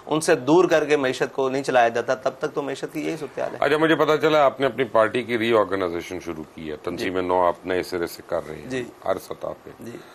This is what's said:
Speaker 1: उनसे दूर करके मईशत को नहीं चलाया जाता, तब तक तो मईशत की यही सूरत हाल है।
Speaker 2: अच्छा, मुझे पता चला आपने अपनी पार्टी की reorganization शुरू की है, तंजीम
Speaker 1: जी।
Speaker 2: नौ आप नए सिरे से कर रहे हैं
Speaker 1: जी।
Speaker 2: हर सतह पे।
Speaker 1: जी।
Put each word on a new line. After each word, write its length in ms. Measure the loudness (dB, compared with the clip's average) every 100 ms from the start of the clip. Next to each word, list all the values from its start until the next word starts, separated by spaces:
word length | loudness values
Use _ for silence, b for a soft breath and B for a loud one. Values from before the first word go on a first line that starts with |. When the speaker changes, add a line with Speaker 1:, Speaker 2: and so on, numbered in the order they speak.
| -4
Speaker 1:
उनसे 280 | -2 2 2
दूर 300 | 4 6 6
करके 300 | 4 2 2
मईशत 360 | 2 -2 -4
को 160 | -2 -2
नहीं 140 | -2
चलाया 260 | 2 4 4
जाता, 260 | 2 -2
तब 220 | -2 -2 -4
तक 80 | -6
तो 140 | -6
मईशत 280 | -6 -8 -8
की 80 | -8
यही 160 | -8 -8
सूरत 240 | -10 -8
हाल 100 | -6
है। 80 | -2
Speaker 2:
अच्छा, 200 | 0 2
मुझे 160 | 4
पता 220 | 4 4 4
चला 280 | 4 6
आपने 220 | 4 4 -2
अपनी 180 | 0
पार्टी 380 | 0 2 2 0
की 140 | -2 0
reorganization 840 | 4 4 4 0 -2 -4 -6 -8
शुरू 220 | -8 -10
की 260 | -10 -12 -10
है, 80 | -8
तंजीम 440 | -8 -6 -4 -2
Speaker 1:
जी। 80 | 0
Speaker 2:
नौ 200 | 2 2
आप 80 | 0 -4
नए 160 | -4
सिरे 240 | -2 -4 -6
से 160 | -8 -8
कर 120 | -6
रहे 160 | -6 -12
हैं 100 | -8
Speaker 1:
जी। 180 | -8 -8 -8 -4
Speaker 2:
हर 120 | -4
सतह 300 | -6 -10 -10
पे। 360 | -10 -16 -16
Speaker 1:
जी। 160 | -16 -16 -18